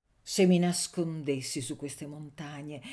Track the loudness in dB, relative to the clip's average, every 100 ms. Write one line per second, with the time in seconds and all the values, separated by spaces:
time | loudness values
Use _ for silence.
0 | _ _ -4 4 6 8 6 2 -2 -2
1 | -2 -2 -2 -2 -2 -4 -6 -6 -8 -8
2 | -10 -10 -12 -12 -10 -10 -10 -12 -12